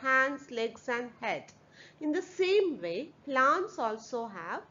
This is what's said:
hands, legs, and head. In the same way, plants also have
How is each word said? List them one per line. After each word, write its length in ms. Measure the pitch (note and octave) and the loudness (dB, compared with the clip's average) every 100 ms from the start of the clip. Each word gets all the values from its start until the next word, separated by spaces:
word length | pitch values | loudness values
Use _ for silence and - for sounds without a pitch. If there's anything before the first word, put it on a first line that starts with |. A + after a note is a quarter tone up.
hands, 440 | C4 C4 C4+ C#4 - | 2 4 4 0 -6
legs, 360 | A#3 A3+ A3+ - | -4 -4 -4 -4
and 220 | A#3+ B3 - | -4 -4 -6
head. 320 | A3+ D#3 - - _ - - - | -4 -4 -8 -20 _ -20 -20 -6
In 120 | D4+ | -2
the 100 | E4 | -2
same 580 | F4+ - F#4 G4+ F#4+ A3+ | -2 0 4 4 4 0
way, 300 | E3+ F3 D#4 - | -4 -6 -8 -12
plants 560 | - C4 C4 E4 G#4 - | -2 4 4 4 0 -4
also 460 | A#3 A3 - A#3+ A#3 | -4 -4 -6 -6 -6
have 340 | F#3+ E3 C#4 - | -8 -8 -8 -10